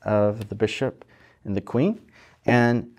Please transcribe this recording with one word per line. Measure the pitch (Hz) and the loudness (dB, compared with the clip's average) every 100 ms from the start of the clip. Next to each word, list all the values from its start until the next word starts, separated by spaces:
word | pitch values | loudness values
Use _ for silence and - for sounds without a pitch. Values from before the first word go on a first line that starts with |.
of | - 104 104 110 104 | -2 2 2 0 -8
the | 107 | -4
bishop | 107 - 131 - - _ _ _ | -4 -2 -6 -6 -18 _ _ _
and | 104 98 | -8 -6
the | |
queen. | - 123 180 226 - - - _ - | -2 0 0 -2 -12 -20 -20 _ 0
And | 120 120 120 - | 2 4 0 -4